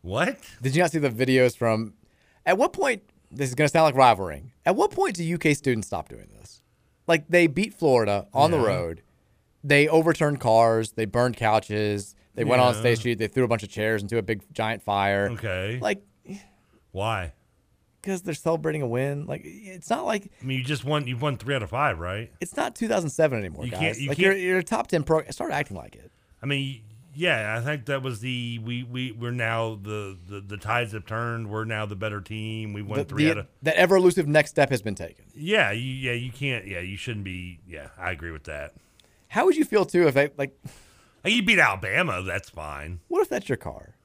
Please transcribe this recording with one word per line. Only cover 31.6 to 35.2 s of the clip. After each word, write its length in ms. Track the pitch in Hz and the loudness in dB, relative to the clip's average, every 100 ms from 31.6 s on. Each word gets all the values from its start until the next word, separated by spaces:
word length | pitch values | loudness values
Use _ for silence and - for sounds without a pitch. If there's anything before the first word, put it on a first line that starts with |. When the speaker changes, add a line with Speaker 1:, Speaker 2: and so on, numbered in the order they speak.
Speaker 1:
now 220 | 110 107 107 | -6 -6 -6
the 100 | 101 | -6
better 240 | 110 104 | -8 -8
team. 540 | 92 110 107 110 107 | -10 -10 -8 -8 -8
We 80 | 104 | -10
won 160 | 101 107 | -6 -6
Speaker 2:
The, 60 | 104 | -6
Speaker 1:
three 180 | 139 | 0
Speaker 2:
the, 60 | 156 | 0
Speaker 1:
out 80 | 165 | 0
of 80 | - _ | -8 _
Speaker 2:
that 140 | 151 160 | 0 2
ever 200 | 180 190 | 6 6
elusive 320 | 185 175 151 | 6 4 2
next 220 | 151 147 | 2 2
step 180 | - 139 | 2 2
has 140 | 127 | 0
been 140 | 107 98 | -4 -8
taken. 280 | 85 - | -12 -16